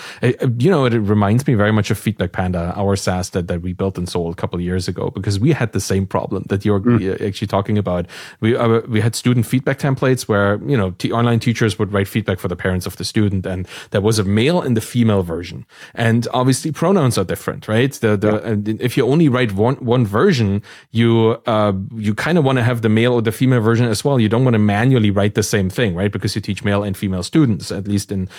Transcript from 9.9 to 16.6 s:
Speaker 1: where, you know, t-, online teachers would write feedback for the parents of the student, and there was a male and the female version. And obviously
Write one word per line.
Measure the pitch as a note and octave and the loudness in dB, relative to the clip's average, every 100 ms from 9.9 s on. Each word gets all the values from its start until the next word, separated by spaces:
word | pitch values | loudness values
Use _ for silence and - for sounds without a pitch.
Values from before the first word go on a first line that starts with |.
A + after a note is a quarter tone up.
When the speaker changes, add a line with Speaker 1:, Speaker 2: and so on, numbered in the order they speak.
| C3+ C3+ B2+ - | 0 2 0 0
Speaker 1:
where, | G#2 G2+ G#2 | 0 2 0
you | C3 C#3 | 0 0
know, | F#2+ | 0
t-, | F2+ - | -2 -4
online | A2+ A#2+ A#2 | 0 2 2
teachers | A#2+ A2+ A2+ F#2+ | 0 0 0 0
would | G#2 | -2
write | G2+ G2 | 0 0
feedback | A#2 G2+ F#2+ | -2 -2 -4
for | F#2 | -4
the | |
parents | F2 F#2+ F#2 F2+ | -4 -2 -2 -4
of | - | -8
the | |
student, | - A2 G#2 F#2+ | -4 0 0 0
and | F#2+ F#2 F2+ - - | -4 -6 -8 -14 -6
there | G#2+ | -2
was | G2+ A2 | 0 0
a | |
male | F#2+ G#2 B2+ F3+ | 2 2 2 0
and | C#3+ A2+ | 0 -2
the | |
female | - B2 A2+ G2+ | -2 0 2 2
version. | E2+ E2 F2 - - - - - | 0 -6 -8 -14 -18 -20 -16 -4
And | A#2 A#2 A#2+ | 0 0 0
obviously | A#2+ B2+ C3 | 0 0 0